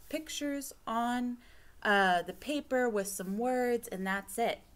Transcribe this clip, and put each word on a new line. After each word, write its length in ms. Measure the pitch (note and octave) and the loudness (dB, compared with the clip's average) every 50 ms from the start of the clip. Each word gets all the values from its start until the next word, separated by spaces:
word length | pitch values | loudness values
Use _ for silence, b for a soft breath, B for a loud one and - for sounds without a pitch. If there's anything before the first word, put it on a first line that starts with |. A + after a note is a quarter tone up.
| - - | -14 -6
pictures 640 | - D#4+ D#4 - - - D4 C#4+ C#4 C#4+ C4+ - - - - | -6 -6 -6 -6 -8 -4 -4 -4 -4 -4 -6 -8 -14 -12 -6
on, 520 | - A3+ A#3 A#3+ A#3+ A#3+ B3 B3 B3 A#3+ A#3+ B B B B B B B B - | -2 0 0 0 2 0 0 -2 -2 -4 -6 B B B B B B B B 2
uh, 400 | G#3+ G3+ G3+ G3 F#3 F3+ F3 E3+ | 4 6 6 6 6 4 4 2
the 100 | F3 F#3 | -2 -8
paper 560 | - - B3 D4+ C#4+ C#4 - C4 B3+ B3 A#3+ | -10 -6 -4 -4 -4 -2 0 2 2 2 2
with 200 | G#3+ G3+ G3 F#3+ | 2 0 0 -2
some 300 | F#3+ - F#3 F#3 G3 G#3+ | -4 -6 -4 -4 -2 0
words, 500 | A#3 B3+ B3+ B3+ B3 B3 A#3+ A#3 A#3 - | 0 0 2 2 2 2 0 0 -2 -4
and 180 | - F#3 F#3+ | -6 -4 -2
that's 320 | F#3+ F#3+ G3 F#3+ - - A#3 | -2 -2 -2 -4 -6 -2 0
it. 220 | A#3 G3 - - - - - | 0 0 0 -2 -8 -20 -20